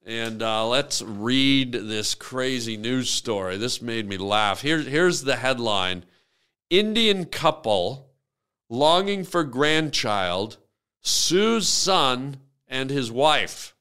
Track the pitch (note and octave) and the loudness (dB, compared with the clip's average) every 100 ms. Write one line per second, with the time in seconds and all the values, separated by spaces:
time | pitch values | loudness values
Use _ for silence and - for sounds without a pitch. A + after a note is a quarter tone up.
0 | - A2+ A2+ A2 A2+ A2 A2+ B2+ C#3 - | -8 -6 -4 -2 -2 0 2 0 0 -6
1 | G2+ G2+ G#2+ C3 C3+ C#3 C3 A#2 G#2+ A2 | -6 -6 0 2 4 2 0 -4 -4 -4
2 | G#2 - - B2+ B2+ B2+ A2+ G#2+ A2+ B2+ | -4 -6 -6 -4 -2 -2 -4 -6 -2 -2
3 | A#2+ - - G#2 F#2 F#2+ A#2+ - A#2 A#2 | 0 -4 -2 -2 -2 -4 -4 -4 -4 -6
4 | G2+ F#2+ G2 G#2 G#2+ F#2+ C#3+ D#3+ C3 D3 | -4 -6 0 2 2 0 0 -2 0 2
5 | F3+ D#3 C3 B2 B2+ B2+ A#2 G2+ F#2 F#2 | 2 2 -2 0 0 0 0 0 0 -4
6 | - _ _ _ _ _ _ F3+ G#3+ A3 | -10 _ _ _ _ _ _ 0 2 2
7 | A3 G3 E3+ - D#3+ D#3 A2+ G2+ F2+ C#3 | 2 2 -2 0 0 0 0 0 0 -4
8 | - _ _ _ _ _ _ A#2+ D3 F3 | -16 _ _ _ _ _ _ 2 4 4
9 | G3 G3+ F3+ F3 D3+ B2 D3 D#3 D#3 - | 2 -4 -2 -2 -2 0 2 2 0 -2
10 | A#2+ G#2 F#2 F2+ A2 - _ _ _ _ | 0 0 0 -2 -4 -10 _ _ _ _
11 | - - - F3 A3 A3+ F3 - - F#3+ | -2 0 2 2 2 2 0 0 2 4
12 | C#3 B2 C3+ C3+ _ _ _ C3 C3+ C#3 | 4 2 -4 -10 _ _ _ -6 -2 -2
13 | A#2 A#2 D3+ D3 F#2 - - _ | -2 2 4 4 0 -8 -16 _